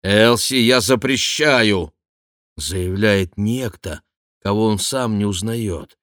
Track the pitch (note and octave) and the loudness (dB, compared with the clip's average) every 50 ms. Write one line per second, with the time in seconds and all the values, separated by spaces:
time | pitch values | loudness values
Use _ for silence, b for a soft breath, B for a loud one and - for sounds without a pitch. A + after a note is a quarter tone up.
0 | - F#2+ G2+ G#2+ A2 A#2 A#2+ G#2+ - - C3+ C3 A#2 A2+ B2+ B2+ G2+ G2 C3+ A#2 | 0 2 4 6 6 6 4 2 0 -2 0 2 2 4 4 2 4 2 0 0
1 | - B2+ C3+ A#2 - - - - D3+ D3+ C#3 B2 A2+ G#2+ G2+ F#2 E2 D#2 _ _ | 2 -2 -2 -2 -2 -4 -2 0 2 2 4 4 4 2 2 0 -2 -6 _ _
2 | _ _ _ _ _ _ _ _ _ _ _ - - - F#2+ F#2+ F2+ F2+ F#2 F#2+ | _ _ _ _ _ _ _ _ _ _ _ -12 -10 -8 -6 -4 -4 -4 -2 0
3 | G#2+ G#2+ G2+ G2 F#2+ E2+ _ - G#2 G#2+ A#2 C3 C3 A2 - - - F#2 D2+ C#2+ | 2 2 2 2 0 -2 _ -4 -2 -2 -2 -2 -4 -8 -8 -10 -12 -12 -12 -12
4 | _ _ _ _ _ _ _ _ _ G2 G2+ G#2+ A2 A2 G#2+ G2 - - C3+ C3+ | _ _ _ _ _ _ _ _ _ -2 0 0 2 0 0 0 -2 -4 -4 -4
5 | B2+ A#2 A2 G2+ G#2 G2+ G2 F2+ G2 A2+ A2+ A#2+ A2+ G#2 F2+ D#2+ - _ _ _ | -2 -2 -2 -2 -2 -2 -4 -4 -6 -6 -6 -4 -4 -6 -6 -8 -10 _ _ _